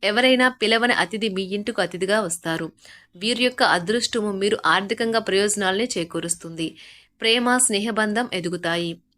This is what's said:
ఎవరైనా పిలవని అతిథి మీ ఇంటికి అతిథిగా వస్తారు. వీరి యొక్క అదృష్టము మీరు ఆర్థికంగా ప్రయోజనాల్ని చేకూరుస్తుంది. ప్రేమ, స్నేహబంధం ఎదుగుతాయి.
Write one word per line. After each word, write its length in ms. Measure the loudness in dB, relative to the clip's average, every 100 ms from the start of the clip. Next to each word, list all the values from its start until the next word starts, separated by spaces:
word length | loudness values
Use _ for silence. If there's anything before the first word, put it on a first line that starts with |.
ఎవరైనా 440 | 0 2 4 6 4
పిలవని 460 | 2 0 2 2 0
అతిథి 260 | 0 -2 -4
మీ 140 | -4
ఇంటికి 360 | -4 -4 -4 -2
అతిథిగా 360 | -4 -2 0 0
వస్తారు. 480 | 0 -6 -4 -4 -6 _ -20 -20 _ -8
వీరి 280 | -4 0
యొక్క 200 | 0 2
అదృష్టము 680 | 2 2 2 -2 0 -2 -2
మీరు 260 | -2 0 0 2
ఆర్థికంగా 540 | 2 2 -2 0 0
ప్రయోజనాల్ని 680 | 0 0 2 0 0 0 -2
చేకూరుస్తుంది. 840 | -4 -4 -6 -6 -8 -8 -8 -8 -8 -20 -20 _ _
ప్రేమ, 360 | 2 2 4 2
స్నేహబంధం 720 | 2 0 0 0 0 0 -2
ఎదుగుతాయి. 580 | -4 -4 -4 -2 -2 -4 -8 _